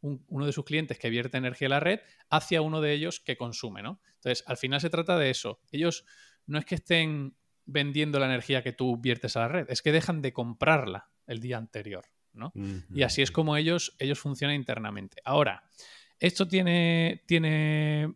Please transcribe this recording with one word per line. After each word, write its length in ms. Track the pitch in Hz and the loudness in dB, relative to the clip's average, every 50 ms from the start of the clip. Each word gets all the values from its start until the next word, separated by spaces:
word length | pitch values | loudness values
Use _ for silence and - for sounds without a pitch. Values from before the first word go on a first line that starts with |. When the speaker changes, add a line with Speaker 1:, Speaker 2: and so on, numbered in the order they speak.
Speaker 1:
un, 220 | - 143 139 127 - | -8 -8 -8 -8 -10
uno 180 | - 165 139 147 | -8 -6 -4 -2
de 60 | 143 135 | -2 -2
sus 120 | 156 - | -4 -4
clientes 320 | - 147 160 160 131 - | -2 -2 -2 -2 -2 -6
que 120 | - - 117 | -4 -2 -2
vierte 280 | 113 120 120 123 - | 0 0 -2 -2 -4
energía 300 | 131 131 123 123 - 139 | -2 -4 -4 -4 -2 0
a 40 | 135 | 2
la 80 | 139 143 | 2 2
red, 200 | 151 180 208 220 - - _ _ _ - | 2 2 0 0 -4 -12 _ _ _ 0
hacia 320 | 151 156 - - 175 160 | 0 0 2 2 0 0
uno 200 | 156 156 156 160 | 2 0 0 0
de 120 | 151 147 147 | 0 0 0
ellos 260 | 147 156 175 - - | 0 -2 -4 -6 -8
que 180 | _ - 123 | _ -6 -6
consume, 460 | - 123 117 110 - - 110 98 101 101 | -4 -6 -8 -8 -8 -8 -10 -10 -10 -10
¿no? 160 | 123 196 - _ _ _ | -12 -12 -12 _ _ _
Entonces, 280 | _ - 123 123 - - | _ -2 -2 -2 -2 -2
al 100 | - 127 | -6 -6
final 220 | - - 127 139 139 | -4 -4 -2 -2 -2
se 80 | 156 160 | -2 -2
trata 280 | 165 165 160 180 175 | -2 -2 0 2 2
de 120 | 165 143 131 | 2 4 2
eso. 320 | 127 - - 107 - _ _ _ | 0 -2 -4 -8 -8 _ _ _
Ellos 340 | - 143 165 170 160 - - _ - - - - _ _ _ | -4 0 0 0 0 -2 -8 _ -20 -20 -20 -20 _ _ _
no 120 | - 143 | -6 -4
es 80 | 151 - | -4 -4
que 100 | - 180 | -4 -4
estén 600 | 151 - - 175 165 160 156 151 143 139 135 - _ _ _ _ _ _ | -4 0 2 2 2 2 2 -2 -4 -6 -8 -12 _ _ _ _ _ _
vendiendo 540 | - 143 147 143 143 139 151 151 151 143 139 | -4 0 0 0 2 2 0 0 2 2 2
la 60 | 135 | 2
energía 380 | 131 127 123 - - 135 127 - | 2 2 0 0 0 0 0 0
que 100 | 127 113 | -2 -2
tú 240 | - 127 127 120 | 0 0 0 0
viertes 380 | 117 117 127 120 - - 117 - | 0 0 0 0 0 -2 -4 -2
a 40 | 120 | 0
la 60 | 117 | 0
red, 180 | 117 165 180 135 - | 0 0 -2 -2 -2
es 120 | 127 - | -4 -2
que 100 | - 156 | 2 4
dejan 300 | 151 160 - - 170 156 | 4 4 4 2 -2 -2
de 120 | 135 131 - | -2 -4 -4
comprarla 760 | 135 117 117 110 - - 156 160 143 120 101 92 98 - _ _ _ _ | -4 -6 -6 -4 0 4 4 4 4 2 -2 -6 -8 -12 _ _ _ _
el 120 | - 123 110 | -10 -10 -8
día 180 | 120 123 120 | -6 -6 -6
anterior, 480 | 113 113 - - 110 104 104 98 87 - _ _ _ _ _ - | -6 -8 -10 -10 -10 -10 -10 -10 -12 -12 _ _ _ _ _ -16
¿no? 200 | 104 117 170 - | -12 -12 -10 -8
Speaker 2:
Ujú, 280 | 101 101 98 95 92 - - - | -8 -6 -6 -6 -8 -10 -6 0
Speaker 1:
Y 100 | 143 131 | 0 2
así 180 | 120 - 139 | 2 2 2
es 80 | 135 - | 0 2
Speaker 2:
ujú. 60 | - | 2
Speaker 1:
como 220 | 165 156 151 151 | 0 2 2 2
ellos, 380 | 151 156 160 175 170 - - - - | 2 2 2 2 0 -2 -4 -6 -6
ellos 200 | 135 139 143 - | -4 -2 -2 -2
funcionan 360 | - 147 135 127 143 143 143 | -4 -6 -4 -2 0 0 0
internamente. 680 | 139 120 - 113 110 110 107 104 98 98 95 - - - | 0 -2 -4 -6 -4 -4 -6 -6 -8 -10 -12 -14 -10 -2
Ahora, 400 | 123 139 151 143 107 98 - _ _ _ - - - - - - _ _ - | 2 4 4 4 4 2 -4 _ _ _ -20 -20 -20 -20 -20 -20 _ _ 0
¿esto 280 | 175 180 - - 196 | 0 0 2 2 0
tiene, 760 | 165 190 185 185 175 175 175 170 165 165 165 165 170 175 - _ | 2 2 2 4 4 4 4 4 4 4 4 2 0 -2 -4 _
tiene 880 | - 170 165 160 156 156 151 156 151 151 151 151 151 151 151 151 156 - | 2 2 2 4 4 2 2 2 2 2 2 2 2 0 0 0 -2 -6